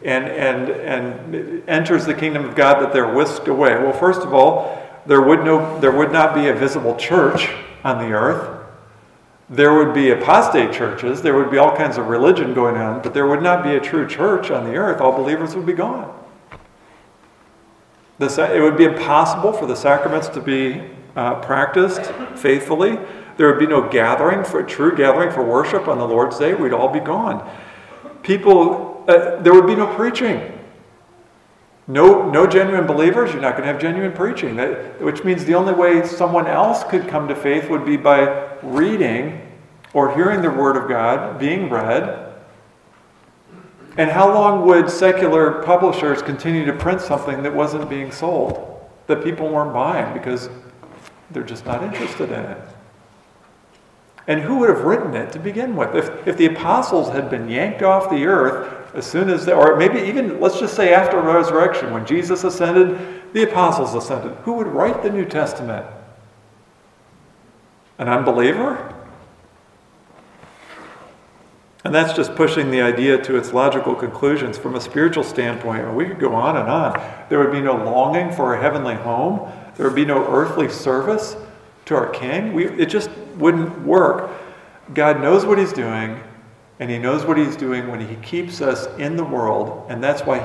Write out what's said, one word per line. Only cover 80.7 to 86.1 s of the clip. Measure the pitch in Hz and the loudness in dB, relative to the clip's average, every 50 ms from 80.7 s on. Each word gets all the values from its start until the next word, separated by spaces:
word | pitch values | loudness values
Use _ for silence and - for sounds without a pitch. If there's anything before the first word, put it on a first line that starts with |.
| - - - 135 127 135 135 208 220 208 - - - - - - - - - - _ _ - | -4 -6 -4 -2 -2 -2 -2 -2 -2 -4 -4 -8 -12 -14 -16 -18 -20 -20 -20 -20 _ _ -6
to | - 156 | -2 -2
our | 127 117 - | -2 -2 -2
King. | - - 131 127 151 190 214 220 185 | -6 -8 -6 -6 -4 -4 -4 -4 -2
We, | 165 185 | -2 -2
it | 208 - - 160 | -2 0 -2 -2
just, | - 208 208 - - - - - - - | 0 0 -4 -4 -4 -12 -16 -18 -16 -6
wouldn't | 170 151 170 170 165 165 165 - 156 | 2 2 2 2 2 -4 -6 -8 -8
work. | 139 143 170 185 165 139 - - - - - - - - - - - - - - - - 131 | -2 2 4 4 4 4 2 0 -6 -10 -12 -14 -18 -20 -20 -20 -20 -20 -20 -20 -18 -8 -2
God | 151 147 151 147 135 | 0 2 2 2 2
knows | 139 147 185 196 196 | 2 4 4 4 4
what | 214 202 | 2 2
he's | 196 190 - - | 2 2 -2 -2
doing, | 131 117 113 110 110 110 110 | -6 -6 -4 -4 -6 -6 -8